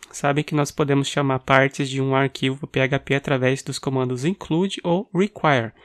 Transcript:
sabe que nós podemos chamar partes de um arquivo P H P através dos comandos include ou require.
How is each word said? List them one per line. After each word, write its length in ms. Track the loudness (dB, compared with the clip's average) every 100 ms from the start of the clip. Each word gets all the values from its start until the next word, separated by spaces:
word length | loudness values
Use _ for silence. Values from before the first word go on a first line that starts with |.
| -20
sabe 320 | -4 0 0
que 100 | 0
nós 200 | 0 0
podemos 340 | 0 2 2 0
chamar 320 | 0 0 0
partes 500 | 2 4 4 0 -4
de 140 | -2
um 100 | 0
arquivo 540 | 2 0 0 -4 -4 -4
P 140 | -2
H 180 | 0 0
P 160 | 0
através 480 | -2 0 0 2 0
dos 160 | -4 -6
comandos 460 | -2 -2 -2 -2
include 560 | -2 -2 -2 0 0 -2
ou 260 | 0 0 0
require. 580 | 0 0 0 2 2 0 -8